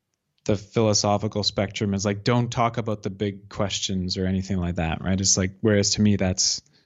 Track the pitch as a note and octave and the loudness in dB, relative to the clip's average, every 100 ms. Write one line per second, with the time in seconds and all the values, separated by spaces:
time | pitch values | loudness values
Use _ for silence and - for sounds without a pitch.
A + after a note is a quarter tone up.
0 | _ _ _ _ - G2+ G#2+ - A2 G#2 | _ _ _ _ -2 -2 -2 2 2 4
1 | G#2 G2+ G#2+ G#2 G2 - G2 - G#2 G2 | 2 2 0 -2 -2 -2 -2 -2 -2 0
2 | G2+ G2+ B2 A#2+ A#2+ B2 A#2 A#2 A2 G#2 | -2 -2 2 2 2 0 0 0 -4 -4
3 | G#2+ F#2+ G#2 G2 G2+ - G2+ - - F#2+ | -6 -4 -4 -4 -8 -4 -4 -2 -4 -2
4 | F#2 F#2+ F#2 F#2+ F#2+ F#2+ F2 F2 D#2+ D#2 | -2 -2 0 0 -2 -2 -2 -2 -2 -2
5 | - F#2+ F#2+ - F#2+ - A2 G#2 G2+ - | -2 0 2 0 0 0 2 4 2 2
6 | G#2+ G2 F#2+ F#2 - - - _ | 4 4 0 0 -2 -2 -8 _